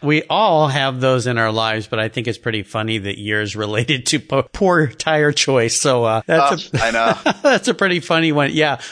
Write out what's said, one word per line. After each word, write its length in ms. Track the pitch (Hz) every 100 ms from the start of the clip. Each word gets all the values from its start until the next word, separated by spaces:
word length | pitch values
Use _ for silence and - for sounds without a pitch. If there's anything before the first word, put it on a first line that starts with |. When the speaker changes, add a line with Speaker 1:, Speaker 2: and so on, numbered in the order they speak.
Speaker 1:
We 180 | 143 156 -
all 400 | 160 214 160 151
have 320 | 139 135 127
those 260 | 131 131 123
in 120 | 120
our 120 | 110
lives, 360 | 110 110 110 107
but 120 | 110
I 120 | 110
think 180 | 113 117
it's 80 | 113
pretty 260 | - 110
funny 360 | 95 113 110 110
that 200 | 98 98
yours 380 | 104 107 104 104
related 480 | 104 107 120 139 123
to 120 | 147
po-, 220 | - 135 131
poor 340 | - 196 175 151
tire 440 | - - 156 147
choice. 480 | 143 - 131 117 -
So, 240 | 147 127
uh, 160 | 117 110 -
that's 420 | 160 139 139 -
Speaker 2:
Oh, 40 | 120
Speaker 1:
a, 40 |
Speaker 2:
I 60 | 113
know. 420 | 113 113 110 -
Speaker 1:
<laughs> 100 | -
that's 260 | 302 240 -
a 60 |
pretty 260 | 226 196 180
funny 300 | - 165 160
one. 200 | 147 139
Yeah. 300 | 156 151 131 -